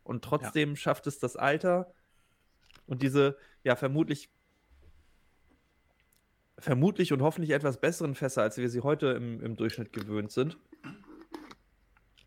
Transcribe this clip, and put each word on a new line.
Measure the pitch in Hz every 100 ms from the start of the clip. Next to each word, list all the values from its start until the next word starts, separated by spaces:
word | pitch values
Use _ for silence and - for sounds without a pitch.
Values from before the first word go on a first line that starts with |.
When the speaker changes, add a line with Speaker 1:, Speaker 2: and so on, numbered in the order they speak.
Speaker 1:
Und | - 120
trotzdem | 117 147 110 156 147
Speaker 2:
Ja. | 147
Speaker 1:
schafft | - 143 147
es | -
das | 123 -
Alter | 139 156 185 180 180 - _ _ _ _ _ _ _ - -
und | 127
diese, | 135 139 139 139 - _
ja, | 131 123
vermutlich, | 135 147 160 147 - _ _ _ _ - - - _ _ _ _ _ _ _ _ _ _ _ _ _ _ _ -
vermutlich | - 127 180 - 170
und | 139
hoffentlich | 147 170 156
etwas | 143 147 123
besseren | 160 170 156
Fässer, | 131 139 127
als | 110 117
wir | 123
sie | 120
heute | 135 151 139
im, | 120 120 113
im | 117 110
Durchschnitt | 113 - 110
gewöhnt | 113 101 104 104
sind, | - 147 - _ - - - - - - - - - _ _ _ _ _ _